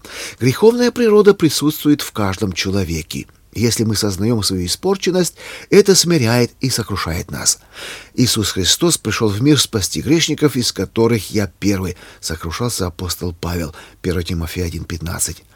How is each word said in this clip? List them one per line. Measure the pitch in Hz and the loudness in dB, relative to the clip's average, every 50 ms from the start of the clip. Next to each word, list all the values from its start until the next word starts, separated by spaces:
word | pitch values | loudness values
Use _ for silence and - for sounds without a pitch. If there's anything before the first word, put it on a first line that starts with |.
| - - - - - - - - | -12 -16 -14 -12 -12 -12 -8 0
Греховная | 110 131 123 - 208 226 240 240 240 240 | 0 0 2 6 6 6 6 6 2 0
природа | - 247 240 220 208 208 196 202 196 | 2 2 2 4 6 6 8 6 6
присутствует | - 180 147 - - 143 151 151 - - 151 147 143 - | 6 4 0 2 2 0 0 -2 0 2 2 2 2 0
в | - - | -8 -4
каждом | - 104 95 95 - 110 95 87 | -2 -2 -2 0 -2 -2 -4 -2
человеке. | - - 98 92 101 95 78 82 80 76 - - 67 - - - _ _ _ - | -2 -4 -2 0 -2 -2 -2 -4 -6 -6 -8 -8 -10 -10 -12 -16 _ _ _ -4
Если | 101 113 120 107 - 113 | 0 0 0 2 2 0
мы | 110 107 | 0 0
сознаём | - - 104 95 85 101 117 123 110 98 | 0 0 -2 -2 0 0 0 0 0 0
свою | - 95 90 87 | -2 -2 -2 -2
испорченность, | 87 - - - 185 196 190 - 185 170 185 175 - - - - - - - - - | -4 -4 -4 -2 -2 -2 0 0 0 0 0 0 -2 -4 -10 -18 -16 -16 -14 -4 4
это | - 196 202 202 185 | 4 6 6 6 4
смиряет | 165 - 165 170 156 120 110 120 123 120 117 - - | 4 4 2 2 2 2 2 2 2 2 0 -2 -4
и | - 131 | -4 -4
сокрушает | - - 110 - 104 90 - - 80 85 - - | -2 -2 -4 -4 -6 -6 -4 -4 -4 -6 -6 -8
нас. | 73 - - - - - _ _ - - - - - - - - - | -10 -4 -2 -2 -2 -4 _ _ -20 -16 -16 -14 -14 -16 -18 -10 0
«Иисус | - 127 113 - 113 101 - - | 0 2 2 2 0 -2 -2 -2
Христос | 92 90 - - - 170 175 156 - | -2 0 0 2 2 2 0 0 0
пришёл | - 110 101 - 117 107 | -2 -4 -2 0 0 0
в | 98 104 131 | 0 2 4
мир | 147 151 123 | 4 4 4
спасти | - - - 107 90 - - 80 | 2 0 -2 -4 -4 -2 -4 -4
грешников, | - 107 156 165 156 - 147 - 151 143 120 | 0 2 2 2 2 0 -2 2 0 0 2
из | 127 117 - - | 0 -2 -2 -2
которых | - 95 - - 113 113 117 120 110 92 - | -4 -6 -4 0 2 2 2 2 0 -2 -4
я | - 107 101 87 - - | -2 -2 -2 -4 -6 -4
первый», | 110 101 101 92 92 87 87 - - - - - | -2 0 0 0 -2 -6 -8 -10 -16 -20 -20 -14
сокрушался | - - 80 - - 85 82 - 120 123 - - 95 | -10 -10 -10 -8 -8 -8 -6 -4 -4 -4 -4 -4 -6
апостол | 90 82 - 92 87 - - 87 90 82 - | -6 -6 -6 -8 -8 -6 -6 -6 -8 -8 -6
Павел, | - 85 87 85 82 76 - - - - - _ | -6 -6 -4 -4 -6 -6 -10 -14 -20 -20 -18 _
первое | - 90 82 90 87 | -4 -2 -2 -2 -2
Тимофея | - 92 82 85 82 - 87 90 | -4 -4 -6 -6 -6 -6 -6 -6
один | 85 80 82 - | -4 -6 -8 -8
пятнадцать. | - 87 82 78 82 85 85 - - 87 - _ _ _ | -8 -10 -8 -8 -8 -6 -6 -6 -6 -8 -12 _ _ _